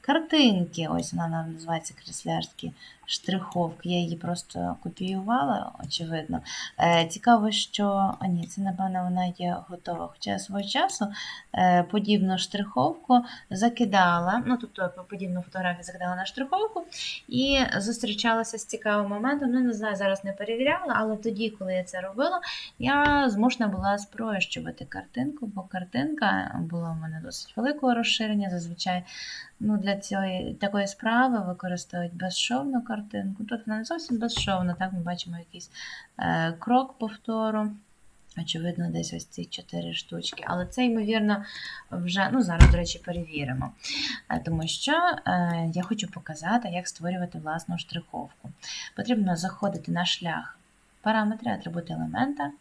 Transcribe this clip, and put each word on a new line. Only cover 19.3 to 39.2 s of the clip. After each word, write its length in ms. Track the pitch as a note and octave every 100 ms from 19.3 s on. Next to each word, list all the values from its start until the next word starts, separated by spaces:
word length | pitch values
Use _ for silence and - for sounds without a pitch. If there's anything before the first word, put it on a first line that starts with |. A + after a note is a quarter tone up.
| C#4+ C4+
Ну, 100 | B3+
не 120 | B3
знаю, 240 | G#3+ G#3+ G3
зараз 280 | G3 G3
не 80 | G3
перевіряла, 600 | G3 G#3+ A3+ C4+ E4+ F4+ G#3
але 200 | A3 G#3+
тоді, 340 | A3 G3+ A3
коли 240 | G#3+ F#3
я 100 | F#3
це 160 | F3+ F#3
робила, 400 | F#3 G3+ D#4 F4+ F4 - - -
я 520 | B3 C#4+ D4 C#4+ C4+
змушена 380 | G3+ A#3 B3 A3
була 300 | F#3 F#3+ G3+
спрощувати 880 | G3+ G#3+ A3+ G3+ F#3 - D#3+ -
картинку, 600 | - - F#3 A#3+ C4+ D4+ A3+
бо 160 | G3
картинка 920 | F#3 F#3 F3+ A#3+ C#4+ D#4 G#3 F#3+ - -
була 300 | E3 E3+ E3+
в 60 | E3
мене 240 | D#3+ D#3+
досить 320 | E3 - - -
великого 380 | A#3+ D4 C4
розширення. 560 | A#3 A#3 - G#3+ G#3 G3
Зазвичай, 520 | F3+ E3+ E3+ - F3+ F3+ - - - - -
ну, 160 | G#3+ G#3+
для 200 | G3 G3+
цієї, 580 | - G3 F#3+ F#3 -
такої 320 | - G3+ G3+ G3+
справи 520 | - A3 A#3 C4 A#3 F3+
використовують 680 | F3+ F3+ F3 - F3 F3
безшовну 680 | F3 F3+ F3+ - B3 C#4+ C4
картинку. 640 | - G#3+ G#3 G#3 G3 G3
Тут 220 | G#3+ A#3 A3
вона 120 | G#3+
не 60 |
зовсім 340 | A3+ E4+ E4 A#3+
безшовна, 560 | A#3 - - F#3+ F3+
так, 180 | E3+ F#3+
ми 80 | F#3
бачимо 380 | E3+ F3 - E3+
якийсь, 320 | E3+ F3+ - - - - - -
е, 340 | - E3 E3 E3
крок 400 | - B3 C4 -
повтору. 720 | A3 G#3+ - A3 A3 G#3+ G#3+ G#3 - - - - - -
Очевидно, 520 | E3 D#3+ E3+ E3+ E3+
десь 220 | E3 E3
ось 100 | E3+